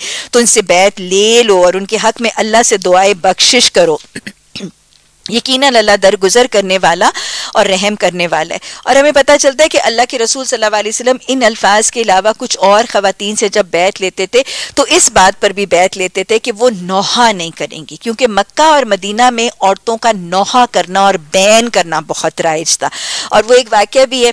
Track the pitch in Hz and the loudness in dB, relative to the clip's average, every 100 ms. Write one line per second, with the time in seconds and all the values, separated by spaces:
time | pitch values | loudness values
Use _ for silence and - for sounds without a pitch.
0 | - - - 240 233 220 185 175 196 202 | -6 -12 -2 0 2 0 2 2 2 0
1 | 180 190 214 233 233 185 180 185 196 214 | -2 0 2 4 4 4 2 0 -4 -4
2 | 220 233 226 - 214 220 240 202 185 180 | -2 -2 -4 -4 0 0 2 0 2 4
3 | 196 190 190 180 - 247 - 196 165 147 | 4 2 0 0 0 2 2 2 2 0
4 | - - - - _ - 196 - _ _ | -6 -18 -18 -20 _ -16 -16 -18 _ _
5 | _ _ - 233 269 262 277 240 214 202 | _ _ -8 -6 -2 0 2 2 2 2
6 | 190 202 190 240 254 208 190 190 180 170 | 2 2 2 2 2 0 0 0 0 2
7 | 240 - - - - - 202 185 208 208 | 0 -2 -8 -10 -4 0 0 0 -2 -2
8 | 180 175 175 160 160 - - - - 269 | -2 -2 -4 -4 -4 -8 -12 -8 0 2
9 | 294 285 269 294 285 262 311 302 - 226 | 4 2 4 2 2 2 0 0 -2 -2
10 | 247 262 233 269 247 240 214 214 208 - | -2 -2 -4 -4 -6 -4 -2 -2 -4 -4
11 | 247 254 - 262 226 226 196 208 220 247 | -2 -2 -2 0 0 0 0 2 0 -2
12 | 220 185 208 226 254 - 190 208 240 208 | 0 2 0 -2 -6 0 2 2 2 0
13 | 196 - 202 214 208 214 185 170 190 - | -2 -2 -6 -4 -2 -2 -2 0 -2 -2
14 | 185 - 185 240 269 - - - 240 330 | -6 -6 -2 -2 -2 -6 -6 -4 0 0
15 | 269 220 190 - 208 190 196 170 185 190 | 2 4 2 2 -2 -2 -2 0 0 -2
16 | 185 196 185 220 254 202 247 196 180 190 | -6 -6 -2 -2 -2 -2 -2 -2 -4 -4
17 | - 247 233 190 165 - 151 156 151 151 | -2 0 0 0 -8 -10 -10 -12 -18 -12
18 | 226 220 254 196 - - 311 294 233 196 | -8 -2 -2 0 -4 0 2 2 0 -4
19 | 202 208 247 233 240 - 190 196 - 226 | -4 0 0 0 -4 -2 -2 0 -4 -2
20 | 233 208 175 185 202 254 240 196 170 190 | -2 -2 -2 -2 0 2 2 0 -2 0
21 | 196 190 147 190 196 220 240 208 170 156 | 0 0 -2 0 4 2 2 -2 -2 -4
22 | 151 151 160 - 165 156 160 - 139 - | -6 -6 -6 -2 -2 -2 -4 -4 -4 -6
23 | - - - - 214 247 226 214 208 269 | -10 -10 -2 0 4 2 4 0 2 2
24 | 262 254 240 | 0 2 0